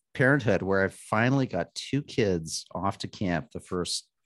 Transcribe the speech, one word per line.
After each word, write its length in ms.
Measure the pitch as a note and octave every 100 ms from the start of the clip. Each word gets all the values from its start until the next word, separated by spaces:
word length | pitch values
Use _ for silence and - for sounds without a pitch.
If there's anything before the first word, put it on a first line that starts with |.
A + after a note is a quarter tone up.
| _
parenthood 480 | - B2+ C#3+ A#2 F#2+
where 240 | F#2+ G2
I've 100 | F#2+
finally 520 | - - A2 A#2+ C#3 B2+
got 280 | F2+ E2+
two 280 | - - C3+
kids 640 | - - G#2 F2+ D#2+ - -
off 240 | F2 F#2+ -
to 100 | -
camp 440 | - F#2 E2+ C#2
the 80 | F2
first 460 | - F2+ E2+ - - _